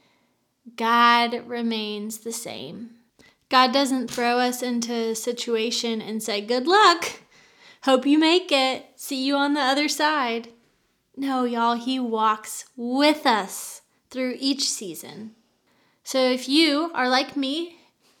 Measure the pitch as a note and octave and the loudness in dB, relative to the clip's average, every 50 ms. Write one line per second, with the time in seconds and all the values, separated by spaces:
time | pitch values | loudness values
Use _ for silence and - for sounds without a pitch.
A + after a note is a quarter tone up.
0 | _ _ _ _ _ _ _ _ _ _ _ _ _ A#3+ A#3 - A3+ A3+ A#3 A#3 | _ _ _ _ _ _ _ _ _ _ _ _ _ -16 -8 -4 0 2 4 6
1 | A#3+ A#3+ A#3+ A#3+ A#3 A#3 A#3+ A#3 A#3 A#3+ B3 A#3+ A#3 A#3 A3+ A3 G#3+ G#3+ G#3 G#3 | 6 6 6 4 4 0 -2 -6 -8 -8 -8 -6 -4 -4 -4 -4 -6 -6 -8 -8
2 | G#3 A3 A3 - - A3+ A#3 - - - A2 A2 B2 C#3 F3+ - A#3 A#3 - _ | -8 -10 -10 -12 -12 -10 -10 -10 -10 -12 -12 -12 -12 -12 -14 -14 -16 -18 -20 _
3 | _ _ _ _ _ _ _ _ _ - - B3+ B3+ B3+ A#3+ C4+ C#4+ B3 C4+ C4 | _ _ _ _ _ _ _ _ _ 0 2 4 4 4 4 2 2 2 0 -2
4 | A#3+ A3+ - - A#3+ A#3+ A#3+ B3 B3 B3 B3 B3 B3+ B3 B3 A#3+ A#3 A#3 A#3+ A#3 | -2 -4 -4 -2 0 0 2 2 2 0 -2 -2 -4 -4 -2 -2 -4 -4 -4 -2
5 | A3+ A3+ A3+ A3 - B3 A#3+ A#3+ - B3 A#3 A3+ A3 B3 A#3 - - A#3 A3+ A3 | -2 -2 -4 -4 -4 -6 -6 -6 -4 -2 -2 0 0 -2 -2 -2 -2 -2 -4 -4
6 | G#3+ G3+ G#3+ A3 G#3+ - G#3 G#3 G3+ G#3 A#3+ A#3+ B3 D4+ F#4 G#4 G#4+ F#4 F4 E4+ | -6 -6 -6 -6 -4 -4 -4 -4 -2 -2 -2 -2 2 4 4 6 6 6 4 4
7 | - - - - - _ _ _ _ _ _ _ - - - _ - C4+ C4 B3+ | 0 -6 -8 -10 -16 _ _ _ _ _ _ _ -20 -20 -20 _ 0 2 2 4
8 | B3+ C#4+ C#4+ D4+ D#4+ D#4+ E4 F4+ F4+ - D4 C4+ C4 C4 C4 - - - _ - | 4 4 4 6 6 6 4 4 2 2 2 2 2 2 0 -4 -8 -14 _ -16
9 | - - C#4+ C4 C4 C4+ C#4+ C#4 C#4 C#4+ C#4+ D4+ C#4 B3+ C#4 C#4 D4 D4+ D4 - | -12 -8 -6 -2 -2 0 2 2 2 2 2 2 2 2 2 2 0 0 0 0
10 | D4+ D4+ D#4 D4+ C4 A#3+ A3+ A#3 A#3 - - _ _ _ _ _ _ _ _ _ | 0 0 0 0 0 -2 -2 -4 -6 -10 -16 _ _ _ _ _ _ _ _ _
11 | _ _ _ - C4+ C#4 C4+ B3+ B3 A#3+ A#3+ A#3 A#3 A#3 A#3+ A#3 A#3 B3+ C4 C4 | _ _ _ -8 -4 -2 -2 0 0 0 0 0 2 2 0 0 -2 -2 -2 -2
12 | B3+ A#3 A3+ A3 A3 A3 G#3+ G#3+ - - - - - _ _ - A#3 A#3+ B3 C4+ | -2 -2 0 2 2 2 2 0 -4 -12 -14 -14 -14 _ _ -10 -6 -2 0 4
13 | C#4+ D4+ D4+ D4+ - C#4 A3+ G#3 F#3+ F#3+ - - - - - - _ _ _ _ | 4 4 4 4 2 2 2 2 0 -4 -8 -12 -14 -14 -16 -18 _ _ _ _
14 | _ _ - B3+ C4 B3+ B3 - - C4+ C#4 - - - - - A3+ F#3 D#3 - | _ _ -8 -6 -4 -4 -4 -4 -2 -2 -2 -2 -2 -4 -4 -6 -8 -10 -12 -12
15 | - A#2+ C#3+ F3 G#3+ A3 A3 _ _ _ _ _ _ _ _ _ _ _ _ _ | -14 -16 -16 -16 -16 -18 -18 _ _ _ _ _ _ _ _ _ _ _ _ _
16 | - - - C4 C4 B3+ B3+ B3+ B3+ B3+ C4+ D4+ E4 D#4 C#4+ C#4+ D#4+ E4+ E4 - | -12 -4 -2 0 2 2 2 0 -2 0 2 4 4 4 4 2 0 -2 -2 -2
17 | B3+ B3 B3+ C4 - - - D4 C4+ C4 C#4 D#4+ E4+ F4 - - _ _ _ _ | 0 2 2 2 0 0 -4 -4 -4 -2 -2 -4 -6 -8 -10 -16 _ _ _ _
18 | _ _ _ _ | _ _ _ _